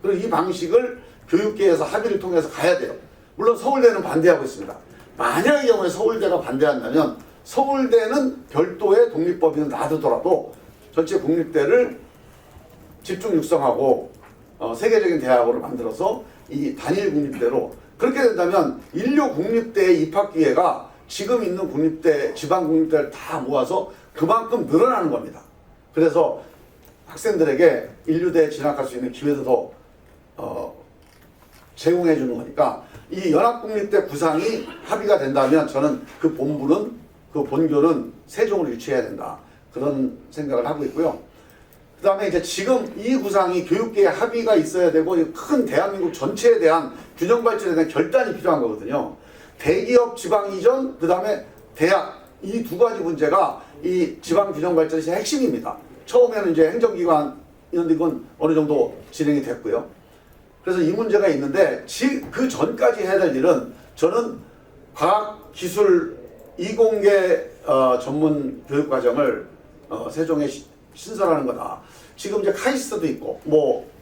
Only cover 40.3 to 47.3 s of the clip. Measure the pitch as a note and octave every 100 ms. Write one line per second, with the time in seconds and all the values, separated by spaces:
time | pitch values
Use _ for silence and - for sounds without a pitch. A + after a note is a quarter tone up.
40.3 | - C#3+ B2 B2 D3+ C#3 D#3 D#3+ - -
41.3 | _ - - _ _ _ _ G3+ G3 G3
42.3 | E3+ - - G3+ B3 A3 - A3 C4 G3+
43.3 | G3 F3+ F3+ - G3+ A#3 G3+ F#3+ - A#3
44.3 | A#3 A3+ G3 D3+ F3+ F3 D#3+ D#3+ F3 D#3+
45.3 | - - D4 C3+ C#3 G3 G3 F3 - -
46.3 | - A#3 A#3 D#3+ D#3+ C3+ - - - F3